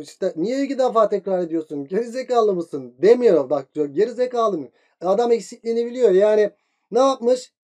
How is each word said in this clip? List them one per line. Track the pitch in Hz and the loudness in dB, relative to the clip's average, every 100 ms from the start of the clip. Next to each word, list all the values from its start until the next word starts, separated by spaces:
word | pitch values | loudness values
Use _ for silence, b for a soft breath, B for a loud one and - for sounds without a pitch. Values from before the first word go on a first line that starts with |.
işte | 147 - 185 165 | -10 -6 -6 -2
niye | 190 269 | -2 -2
iki | 277 262 | -2 0
defa | 254 220 208 | 0 2 2
tekrar | 208 196 185 | 0 -2 -4
ediyorsun? | 170 160 156 143 | -2 -6 -6 -10
Geri | 139 190 | -6 -6
zekalı | 233 247 254 247 214 | -6 -8 -2 0 2
mısın?" | 185 165 143 123 127 | 0 -6 -10 -12 0
demiyor. | 180 247 240 160 131 | 4 4 4 2 0
Bak | 143 135 | -4 -4
diyor, | 151 147 | -6 -4
geri | 139 233 | -2 -2
zekalı | 233 247 247 220 180 | -2 -4 -2 -2 -2
mı? | 127 _ _ _ | -8 _ _ _
Adam | 175 202 240 | -2 0 2
eksikliğini | 233 - 233 226 233 240 | 0 -2 -10 -4 -4 -4
biliyor. | 247 233 | 0 2
Yani | 185 208 214 208 - _ _ _ | 4 4 4 0 -4 _ _ _
ne | 226 | 0
yapmış? | 269 262 233 254 - _ | 2 2 0 -2 -4 _